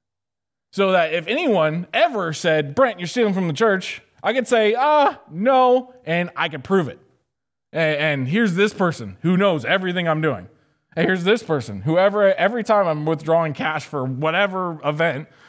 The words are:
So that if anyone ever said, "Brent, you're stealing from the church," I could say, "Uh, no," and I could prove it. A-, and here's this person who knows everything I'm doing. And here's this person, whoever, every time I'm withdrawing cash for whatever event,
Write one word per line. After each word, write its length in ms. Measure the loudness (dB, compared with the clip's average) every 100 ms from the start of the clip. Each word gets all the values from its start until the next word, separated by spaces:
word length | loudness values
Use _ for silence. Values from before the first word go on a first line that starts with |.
| _ _ _ _ _ _ _
So 200 | -2 2
that 200 | 2 2
if 140 | -2 -2
anyone 640 | -2 0 2 0 -2 -4
ever 400 | 0 0 0 -4
said, 440 | -2 0 0 0 0
"Brent, 240 | 0 0
you're 80 | -6
stealing 260 | 0 0
from 140 | 0 -2
the 40 |
church," 480 | 0 2 0 -4 -12 -18 _
I 100 | -2
could 140 | -2 2
say, 280 | 2 2
"Uh, 400 | 2 4 4 4 0 -10
no," 640 | -4 2 4 4 4 0 -10
and 260 | -4 -2 -2 -4
I 120 | -4
could 140 | -4
prove 240 | 0 0 0
it. 140 | -6 _ _ _ _ _ _ _
A-, 60 | -2
and 500 | -2 0 0 -2 0
here's 260 | 0 2
this 180 | 2 0
person 440 | 0 -2 -2 -10 -4
who 140 | 0 2
knows 280 | 2 2
everything 420 | 0 -2 -2 -2 -2
I'm 140 | 0
doing. 280 | 0 -2 -8 _ _ _ _ -4
And 100 | -2
here's 160 | 0
this 220 | 0 -2
person, 380 | 0 -4 -4 -6
whoever, 520 | -2 2 2 4 2
every 300 | 4 0 0
time 240 | 0 2 2
I'm 180 | -2 -2
withdrawing 460 | -2 0 0 0
cash 320 | -4 -4 -6
for 200 | -6 -6
whatever 760 | -6 -4 -2 0 0 -2 -6 -6
event, 460 | -4 0 -2 -2 -10 _